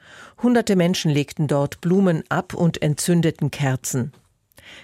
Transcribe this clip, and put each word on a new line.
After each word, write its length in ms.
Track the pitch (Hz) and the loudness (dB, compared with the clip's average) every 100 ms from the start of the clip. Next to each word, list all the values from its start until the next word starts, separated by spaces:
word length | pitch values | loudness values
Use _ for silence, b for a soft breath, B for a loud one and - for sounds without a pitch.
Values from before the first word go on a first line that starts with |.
| B B B B | B B B B
Hunderte 320 | 240 240 226 185 | 0 2 2 2
Menschen 360 | 170 185 165 | 2 0 0
legten 360 | 143 139 - 147 | 0 -2 -2 -2
dort 340 | 143 139 - | 0 -2 -4
Blumen 420 | 170 190 185 160 - | 0 2 2 0 -2
ab 260 | 139 - - | -6 -4 -2
und 260 | 170 - | 0 0
entzündeten 720 | 151 143 - 170 160 - 147 | -2 -2 0 2 2 -2 -4
Kerzen. 600 | - 139 131 - 135 117 - _ _ _ _ B B | -2 -2 -2 -4 -4 -4 -8 _ _ _ _ B B